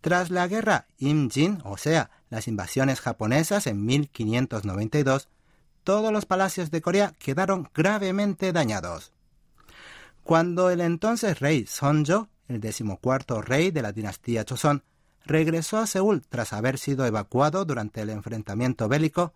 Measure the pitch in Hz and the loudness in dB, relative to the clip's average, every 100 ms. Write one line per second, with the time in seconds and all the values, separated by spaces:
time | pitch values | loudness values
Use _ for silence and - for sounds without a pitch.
0 | - 180 175 180 180 214 214 165 - _ | 2 0 0 0 0 0 2 0 -2 _
1 | 135 151 131 131 165 202 98 101 147 160 | 0 2 2 2 2 0 -8 -6 0 2
2 | - _ _ 113 107 104 90 - 135 131 | 0 _ _ -8 -4 -4 -2 0 0 0
3 | - 113 107 135 165 202 - 101 107 139 | -4 -2 0 2 2 0 0 -2 0 2
4 | 147 - 107 117 131 110 98 95 110 151 | 0 -4 0 0 0 -4 -4 -4 -2 0
5 | 135 135 - _ _ _ _ _ - 202 | 2 0 -2 _ _ _ _ _ 0 2
6 | 220 214 202 185 190 - 165 165 165 190 | 2 0 0 0 0 0 -4 -2 2 2
7 | 202 - - 139 190 190 160 - 170 214 | 2 -2 -4 -2 0 0 -2 0 2 2
8 | 196 190 208 185 190 170 131 104 87 82 | 0 0 0 0 0 2 0 -2 -6 -10
9 | - _ _ _ _ _ - - - - | -12 _ _ _ _ _ -20 -20 -20 -20
10 | - _ - 165 175 175 180 175 170 170 | -20 _ 2 2 2 2 2 2 0 0
11 | 220 233 214 165 143 156 104 - 139 151 | 0 0 -2 0 0 0 -2 -2 2 2
12 | 147 190 220 _ _ 120 107 104 107 95 | 4 0 0 _ _ -8 -6 -4 -4 -2
13 | 123 131 - 113 113 135 180 156 110 101 | 0 -2 -2 -6 0 2 2 0 -4 -6
14 | 104 98 - 117 107 120 151 143 _ _ | -8 -8 -4 -4 -2 0 2 2 _ _
15 | _ _ - 156 160 165 156 214 220 190 | _ _ -2 2 2 0 -2 -2 0 2
16 | 196 185 - 123 110 104 120 131 - 135 | 2 2 0 -6 -4 -2 -2 -2 -2 0
17 | 127 110 101 120 147 175 185 123 107 117 | 0 0 -2 2 2 2 -2 -4 -6 -6
18 | 107 107 104 113 107 104 127 123 110 143 | -8 -8 -8 -10 -6 -2 -2 0 0 2
19 | 156 - 175 | 2 0 -2